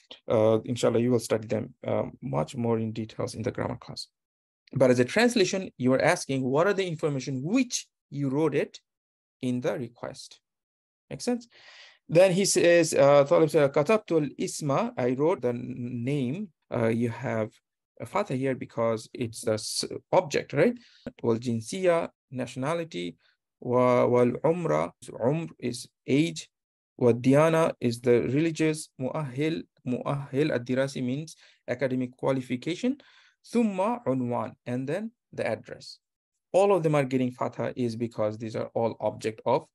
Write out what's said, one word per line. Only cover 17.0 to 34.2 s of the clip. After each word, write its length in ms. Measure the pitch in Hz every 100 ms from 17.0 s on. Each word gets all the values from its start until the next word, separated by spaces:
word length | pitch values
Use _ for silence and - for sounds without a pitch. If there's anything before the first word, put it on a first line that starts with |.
| 120
have 400 | 113 127 113 110 - _ _ _ _
a 60 | -
fatha 280 | 196 208
here 200 | 131 135
because 560 | 123 - - 117 113 -
it's 300 | - 117 110
the 120 | -
s-, 300 | 107 - - - - -
object, 440 | 175 160 - -
right? 200 | 135 208 247 - _ - -
Wal 140 | 120 113
jinsiya, 720 | 123 117 110 190 180 170 175 - _
nationality. 880 | 131 120 131 135 170 165 170 175 - _ _ _ _
Wa-, 460 | - 123 123 123 123
wal 260 | 123 123 -
umra, 500 | 151 175 160 151 170 - -
umr 400 | - 113 156 160 -
is 280 | 123 123 - _ -
age. 420 | 135 165 160 - _ _ _ _ -
Wa 160 | 123
diyana 640 | 117 127 139 165 160 160 -
is 220 | 123 117
the 220 | 123 120
religious. 640 | - 135 165 156 156 156 - -
Mu'ahil, 640 | 127 160 143 123 156 165 - _ -
mu'ahil 640 | 123 - 143 139 131 156
ad-dirasi 540 | 127 120 127 139 139
means 320 | 123 139 160 - - _ -
academic 480 | 123 135 127 127 -
qualification. 800 | 139 135 123 127 156 180 247 285 _ _ _ _ -
Thumma 500 | 226 226 185 202 247 135
unwan, 480 | 131